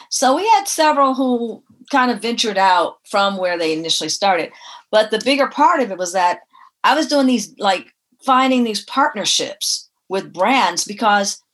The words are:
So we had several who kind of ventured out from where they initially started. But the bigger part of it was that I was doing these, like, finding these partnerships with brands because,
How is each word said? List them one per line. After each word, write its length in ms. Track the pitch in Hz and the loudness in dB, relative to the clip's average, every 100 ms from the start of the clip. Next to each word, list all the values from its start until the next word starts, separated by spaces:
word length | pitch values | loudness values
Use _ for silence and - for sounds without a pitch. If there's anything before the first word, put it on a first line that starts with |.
| - | -10
So 280 | - 262 285 | -2 0 2
we 100 | 427 | 2
had 180 | 415 403 | 2 2
several 460 | - 311 277 269 262 | 0 2 4 2 2
who 460 | 262 240 233 - _ _ - | 0 0 -4 -8 _ _ -4
kind 200 | 269 247 | 0 0
of 100 | 240 | 0
ventured 360 | 233 240 226 190 | -4 -4 -2 0
out 420 | 190 180 160 - _ | 2 2 0 -4 _
from 300 | 208 202 190 | -2 0 0
where 220 | 180 175 | -4 -2
they 160 | 165 | -2
initially 340 | 156 160 - 160 | -4 -4 -4 -4
started. 460 | - 196 180 147 - - - _ | -2 0 0 -2 -10 -20 -20 _
But 220 | 214 214 | 0 2
the 80 | 214 | 0
bigger 280 | 254 285 254 | 0 0 0
part 340 | - 311 330 | 2 2 2
of 100 | 220 | -2
it 60 | 180 | -4
was 160 | 180 | -4
that 300 | 185 175 170 _ _ - _ 220 | 0 0 -2 _ _ -20 _ 0
I 100 | 285 | 0
was 120 | 285 | 0
doing 200 | 285 262 | 0 2
these, 260 | 240 202 - | 0 -4 -4
like, 340 | 196 180 - _ _ _ | -2 -2 -6 _ _ _
finding 400 | - 254 262 254 | 0 2 2 2
these 220 | 233 202 - | 0 -4 -6
partnerships 1040 | 262 302 214 165 - 135 - - - - _ _ | -2 -2 -2 -4 -2 -4 -8 -8 -8 -10 _ _
with 240 | 185 156 | -8 -8
brands 540 | 160 196 262 185 170 - | -2 2 4 2 -2 -8
because, 580 | 202 226 202 196 - _ | -2 0 2 0 -6 _